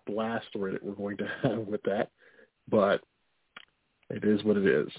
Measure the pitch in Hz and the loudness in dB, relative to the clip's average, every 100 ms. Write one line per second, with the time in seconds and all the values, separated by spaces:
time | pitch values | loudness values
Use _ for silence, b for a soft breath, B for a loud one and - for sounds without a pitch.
0 | - 104 110 113 - 110 95 98 - 98 | -8 -4 -4 -4 -6 -6 -4 -6 -8 -8
1 | 101 98 101 - 135 113 104 107 - 101 | -6 -6 -6 -2 -2 -2 -4 -4 -2 -2
2 | - b b b b _ - 110 98 95 | -4 b b b b _ 0 4 4 2
3 | - _ _ _ _ - - _ _ _ | -2 _ _ _ _ -20 -20 _ _ _
4 | - - 104 107 107 101 95 65 - | -12 -4 2 2 4 2 4 4 0